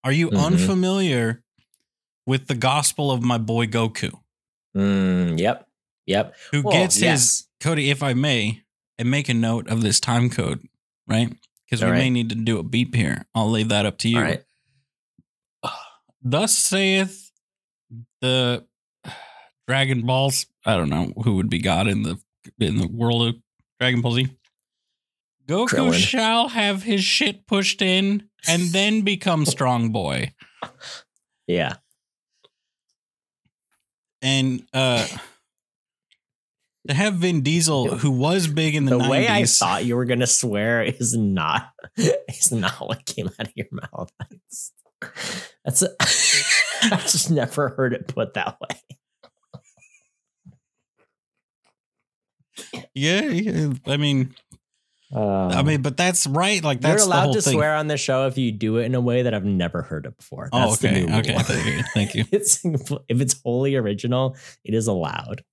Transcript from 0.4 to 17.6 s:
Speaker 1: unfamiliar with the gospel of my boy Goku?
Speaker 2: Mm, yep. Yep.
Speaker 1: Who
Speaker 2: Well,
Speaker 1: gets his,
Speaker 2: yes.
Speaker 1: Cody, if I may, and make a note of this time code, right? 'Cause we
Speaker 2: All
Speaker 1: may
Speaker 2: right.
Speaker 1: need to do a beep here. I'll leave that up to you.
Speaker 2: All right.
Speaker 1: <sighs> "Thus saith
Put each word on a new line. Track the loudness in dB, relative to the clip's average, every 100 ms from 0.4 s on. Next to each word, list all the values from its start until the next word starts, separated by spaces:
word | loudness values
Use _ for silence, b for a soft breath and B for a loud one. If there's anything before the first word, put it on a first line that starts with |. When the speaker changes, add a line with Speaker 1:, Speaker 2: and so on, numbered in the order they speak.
Speaker 1:
unfamiliar | 4 4 4 2 2 2 0 0 0 -4 _ _ _ _ _ _ _ _ -2
with | -2 -2
the | -2
gospel | 0 2 0 0 0
of | 2
my | 2 0
boy | 0 0 0
Goku? | 0 0 -2 -8 -8 _ _ _ _ _ -2
Speaker 2:
Mm, | 2 2 2 2 0 0
yep. | -2 -2 -10 _ _ _ -2
Yep. | -2 -2 B B
Speaker 1:
Who | -2
Speaker 2:
Well, | 2
Speaker 1:
gets | 2 4 2
his, |
Speaker 2:
yes. | 2 4 2 0 -6 _
Speaker 1:
Cody, | -2 0 0
if | 0
I | 0
may, | 0 2 2 0 -4 _ _ _ -4
and | -2
make | 0 0
a |
note | 0 2 -2 -2
of | 0
this | 2 0
time | 2 2 2
code, | 0 -4 -4 -10 _ _ _ -2
right? | 0 0 -6 _ _ _
'Cause | -2
we | 2
Speaker 2:
All |
Speaker 1:
may | 2
Speaker 2:
right. | 2
Speaker 1:
need | 0 -2
to |
do | -2 0 -2
a |
beep | 0 -2 0 0
here. | 0 -2 -4
I'll | -2 0
leave | 0 0
that | 0 0
up | 0
to | 0
you. | 2
Speaker 2:
All |
right. | 0 -4 _ _ _ _ _ _ _ _ _ _ _ _
Speaker 1:
<sighs> | B B B B B _
"Thus | -2 0 2 2
saith | 2 2 2 2 -2 -8 -20 _ _ _